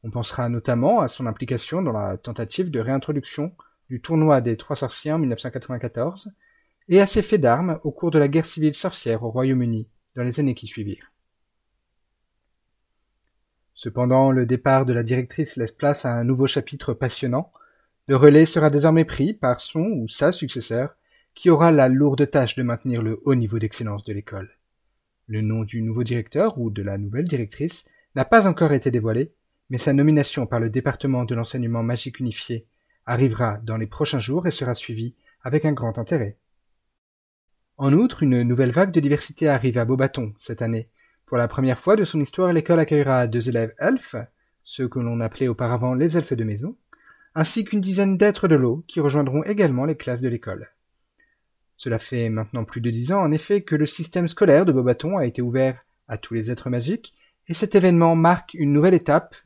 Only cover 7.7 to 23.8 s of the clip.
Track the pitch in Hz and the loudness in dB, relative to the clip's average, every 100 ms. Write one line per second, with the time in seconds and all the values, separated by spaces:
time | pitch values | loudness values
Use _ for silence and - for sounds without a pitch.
7.7 | 160 151 - 170 156 143 156 160 - 156 | -4 -6 -4 0 4 4 2 -2 -2 -2
8.7 | 147 185 - 120 110 117 117 131 131 120 | -2 -8 -6 -4 -4 -2 -2 0 0 0
9.7 | 113 113 _ _ - 123 123 143 120 110 | -4 -8 _ _ -6 -6 -2 -2 -2 -10
10.7 | - 101 92 _ _ _ _ _ _ _ | -10 -10 -10 _ _ _ _ _ _ _
11.7 | _ _ _ _ _ _ _ _ _ _ | _ _ _ _ _ _ _ _ _ _
12.7 | _ _ _ _ _ _ _ _ _ _ | _ _ _ _ _ _ _ _ _ _
13.7 | - 117 113 123 131 135 131 120 127 143 | -14 -10 -2 2 4 4 4 2 0 2
14.7 | 135 131 120 117 127 123 - 151 - 113 | 2 2 -2 0 -2 -4 -6 -6 -4 -8
15.7 | _ 143 143 127 120 120 131 135 - - | _ -2 0 -2 -2 0 2 2 0 -6
16.7 | 143 - 117 127 - 127 127 175 _ _ | -10 -8 -4 -4 -4 -4 -4 -4 _ _
17.7 | _ _ _ - 135 147 151 160 165 156 | _ _ _ -2 8 10 10 6 4 2
18.7 | 143 156 160 160 - 147 214 - - - | 4 4 4 2 0 -2 0 -2 -2 -4
19.7 | 160 190 180 113 - 143 180 131 127 - | -4 -4 -4 -6 0 0 0 -8 -8 -6
20.7 | 117 131 _ _ _ _ - 180 156 170 | -4 -4 _ _ _ _ 0 4 6 6
21.7 | 156 131 131 147 135 143 143 123 - 123 | 6 6 4 2 2 2 2 0 -2 -4
22.7 | 117 131 117 110 113 143 127 110 113 104 | -4 -4 -2 -2 -2 0 0 0 -2 -4
23.7 | - | -6